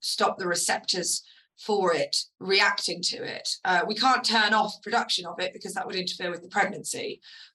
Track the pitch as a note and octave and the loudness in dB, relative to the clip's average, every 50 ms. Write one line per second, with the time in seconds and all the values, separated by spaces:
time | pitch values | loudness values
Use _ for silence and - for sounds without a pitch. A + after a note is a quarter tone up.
0 | - - - - G#3 F#3+ F#3 - F#3 F3 E3+ E3+ - - - - - - - F3+ | -6 -6 0 2 2 0 0 -2 -2 -2 0 0 0 0 0 0 0 -2 -2 0
1 | E3 - - - - - - - _ _ _ - - - G#3 - F#3 F3 E3 D3 | 0 -2 -2 -4 -6 -10 -18 -20 _ _ _ -12 -2 0 0 2 4 4 4 2
2 | C#3+ C#3+ - - - - _ _ F#3 F#3 G3 G3+ G#3 G3+ G#3 - - - E3 F3 | 0 0 0 -2 -4 -4 _ _ -2 2 4 4 4 4 2 0 -2 -4 -4 -2
3 | F3+ - A#3 - - - - - - - - - - F#3+ F3+ - - G#3 G#3+ G#3+ | -2 -4 -4 -4 -6 -8 -8 -6 -6 -6 -6 -2 0 2 2 4 2 0 0 2
4 | B3 C4 B3+ A#3+ A#3 - A3 A3+ G#3+ G#3 A3 G#3+ - - - - - G#3+ A#3 A#3 | 4 4 4 4 4 2 4 4 4 4 4 4 2 2 -2 -8 -6 0 0 0
5 | - - - F#3+ F3 E3+ F3 - F#3 - - - - F#3+ F3+ F#3+ - - F#3+ F#3 | 2 2 -2 -4 -4 -6 -6 -4 -4 -4 -6 -8 -10 -8 -6 -6 -6 -4 -4 -4
6 | F3+ F3 - - F#3 F3 F3 E3+ F3 F3+ - G3+ F#3+ - E3 D3+ D3+ - - - | -4 -4 -6 -4 -4 -6 -6 -6 -10 -4 0 0 0 0 -2 -6 -8 -6 -6 -6
7 | - - - - _ - - - - - _ | -6 -6 -8 -10 _ -20 -20 -20 -20 -20 _